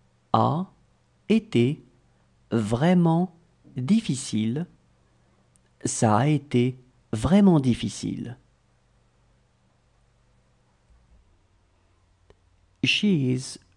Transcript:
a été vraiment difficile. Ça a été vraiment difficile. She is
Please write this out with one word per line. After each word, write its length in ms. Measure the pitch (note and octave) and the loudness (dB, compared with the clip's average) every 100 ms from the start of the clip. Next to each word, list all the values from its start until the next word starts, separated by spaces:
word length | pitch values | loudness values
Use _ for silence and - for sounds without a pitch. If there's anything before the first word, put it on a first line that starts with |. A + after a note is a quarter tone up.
| _ _ _ | _ _ _
a 320 | A2+ A#2 D3 F#3+ _ _ _ _ _ - | 0 0 -2 -6 _ _ _ _ _ -2
été 520 | G#3+ A3 A#2+ B2 D#3 - _ _ _ _ _ - | -2 0 0 0 -2 -12 _ _ _ _ _ -6
vraiment 880 | A2+ G#2 A#2 D#3+ F3+ E3+ E3 F3+ - _ _ - C3 | -4 -2 0 2 2 2 2 -2 -8 _ _ -18 -8
difficile. 920 | B2+ A3 - B2+ - A2+ A2 C3 F3 _ _ _ _ _ _ _ _ _ _ _ | 0 0 0 -6 -4 -4 -2 -4 -8 _ _ _ _ _ _ _ _ _ _ _
Ça 320 | - - A2+ G#2+ | -8 -2 2 2
a 80 | C#3+ | 2
été 500 | D3 C#3 B2 B2 B2+ _ _ _ | 0 0 0 0 -4 _ _ _
vraiment 480 | A2 D3 G3 G3 D#3+ | -4 2 4 6 4
difficile. 760 | B2+ A2+ A2+ - G#2 F#2 - A#2+ _ _ _ _ _ _ _ _ _ _ _ _ _ _ _ _ _ _ _ _ _ _ _ _ _ _ _ _ _ _ _ _ _ _ _ _ _ _ _ - _ _ _ _ | 2 -2 -4 -8 -8 -8 -10 -14 _ _ _ _ _ _ _ _ _ _ _ _ _ _ _ _ _ _ _ _ _ _ _ _ _ _ _ _ _ _ _ _ _ _ _ _ _ _ _ -20 _ _ _ _
She 220 | C3 - | -2 0
is 540 | G#3 E3+ B2+ B2+ C3 - _ | 0 0 0 -4 -6 -18 _